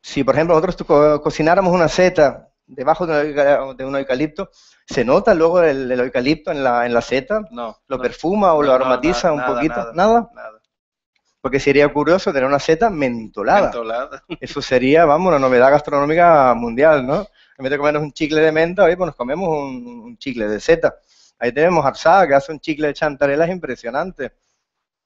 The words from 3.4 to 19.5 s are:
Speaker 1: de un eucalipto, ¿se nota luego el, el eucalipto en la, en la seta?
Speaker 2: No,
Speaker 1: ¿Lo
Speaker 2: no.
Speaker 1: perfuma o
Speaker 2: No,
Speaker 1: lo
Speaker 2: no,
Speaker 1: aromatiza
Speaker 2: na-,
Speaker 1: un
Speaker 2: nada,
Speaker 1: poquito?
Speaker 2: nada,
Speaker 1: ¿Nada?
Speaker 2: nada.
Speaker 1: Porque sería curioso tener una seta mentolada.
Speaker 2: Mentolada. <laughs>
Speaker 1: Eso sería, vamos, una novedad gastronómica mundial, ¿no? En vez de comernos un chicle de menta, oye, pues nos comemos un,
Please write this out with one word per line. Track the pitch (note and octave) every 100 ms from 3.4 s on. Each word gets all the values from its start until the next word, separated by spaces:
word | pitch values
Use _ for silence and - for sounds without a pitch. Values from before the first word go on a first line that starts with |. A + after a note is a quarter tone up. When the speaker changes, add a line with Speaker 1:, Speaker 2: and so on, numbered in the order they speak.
| C#3+ C#3 C3+ B2+
Speaker 1:
de | C3
un | C#3
eucalipto, | C#3 B2+ D#3 D#3 G3 _ _ _ _
¿se | -
nota | A#2 D3+ G#3
luego | F3+ E3 F3+
el, | E3 C3+ C3
el | B2+
eucalipto | B2+ B2+ B2 D#3 -
en | D#3
la, | C3 A#2+ A#2+
en |
la | A#2
seta? | A#2+ B2+ C3 G#3+ G#3+
Speaker 2:
No, | A#2+ A#2 - _
Speaker 1:
¿Lo | C3
Speaker 2:
no. |
Speaker 1:
perfuma | B2 - D#3 G#3 G3
o | D#3
Speaker 2:
No, | D3
Speaker 1:
lo |
Speaker 2:
no, | B2+ C3
Speaker 1:
aromatiza | B2 D#3 F3 F3
Speaker 2:
na-, |
Speaker 1:
un | -
Speaker 2:
nada, | B2+
Speaker 1:
poquito? | B2 D#3 A#2+
Speaker 2:
nada, | A#2
Speaker 1:
¿Nada? | D3+ G3+ A#3 A3+
Speaker 2:
nada. | - A2 A2 _ _ _ _ _ _ _ _
Speaker 1:
Porque | C3+ C3+
sería | C#3 C#3 C#3+
curioso | C#3+ D3 F#3 G3+
tener | C#3+ C3
una | C#3+
seta | - D#3+ A3+
mentolada. | F3 C3+ A#2+ A2 G#2 G#2 G3
Speaker 2:
Mentolada. | D#3 B2 A2+ A#2 C#3 C3+ _
<laughs> | E3
Speaker 1:
Eso | B2+ C#3+
sería, | - B2+ B2+ D#3
vamos, | E3 D3 F#3
una | D3+
novedad | C3 B2+ B2+
gastronómica | D3 D3 C#3+ C#3+ D#3+ F3 D#3 C3
mundial, | A#2 A#2+ A2+ D#3 D3+ B2+
¿no? | D#3 G3 _ _ _
En |
vez | C3+
de | C#3
comernos | D3 D3+
un | D3+
chicle | - D3+ D#3
de | D#3+
menta, | D#3 E3 F#3 F3+
oye, | F3+
pues | F3
nos | -
comemos | B2 D3+
un, | F#3